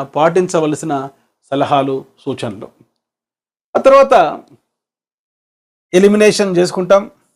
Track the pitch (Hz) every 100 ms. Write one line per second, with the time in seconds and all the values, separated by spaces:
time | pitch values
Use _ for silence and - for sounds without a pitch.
0 | 135 143 165 180 180 170 151 147 160 139
1 | 139 _ _ _ - 139 - 143 139 135
2 | - _ 143 123 120 95 - _ _ _
3 | _ _ _ _ _ _ _ - 269 269
4 | 269 233 151 160 _ _ _ _ _ _
5 | _ _ _ _ _ _ _ _ - 180
6 | 202 208 214 - 196 175 180 190 180 98
7 | - _ _